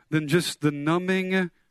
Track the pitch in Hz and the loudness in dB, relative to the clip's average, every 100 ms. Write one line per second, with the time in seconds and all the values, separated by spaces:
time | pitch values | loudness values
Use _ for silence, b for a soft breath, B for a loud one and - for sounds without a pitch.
0 | B 156 151 170 165 - 147 147 147 170 | B -4 0 0 0 -2 -2 0 0 0
1 | 180 190 185 190 180 - _ | 0 0 0 0 0 -6 _